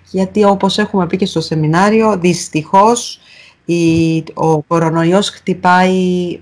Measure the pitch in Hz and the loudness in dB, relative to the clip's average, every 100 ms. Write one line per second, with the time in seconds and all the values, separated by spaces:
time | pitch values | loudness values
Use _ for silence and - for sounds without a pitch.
0 | _ 185 190 214 202 196 196 208 208 196 | _ -4 -2 0 2 2 0 -2 -2 -2
1 | 170 190 196 165 160 160 151 170 202 220 | -2 -4 -4 -4 -4 -2 0 2 2 2
2 | 220 190 180 170 - 156 147 196 214 240 | 2 0 0 -2 -4 -6 0 2 4 2
3 | - - _ - - _ - 170 165 165 | -4 -16 _ -20 -20 _ -4 0 2 2
4 | 160 160 156 - 160 156 - 170 160 165 | 0 -2 -6 -4 0 0 0 -2 0 0
5 | 165 190 202 - - 180 180 180 185 185 | 2 0 -2 -8 -8 -2 2 2 2 0
6 | 180 180 175 - | 0 -2 -4 -8